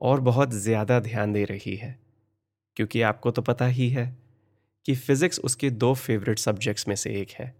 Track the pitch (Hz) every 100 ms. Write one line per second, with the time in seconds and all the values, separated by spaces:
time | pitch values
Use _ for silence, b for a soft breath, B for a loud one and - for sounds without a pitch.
0 | 123 135 123 123 139 110 107 107 104 123
1 | 110 113 104 104 98 98 104 101 117 -
2 | _ _ _ _ _ _ _ - 110 117
3 | 110 - 120 120 123 120 127 123 123 127
4 | 123 - _ _ _ _ _ _ - 127
5 | - 139 175 - 123 - 139 110 123 131
6 | - 107 107 107 113 101 113 104 - 101
7 | - 101 95 - 127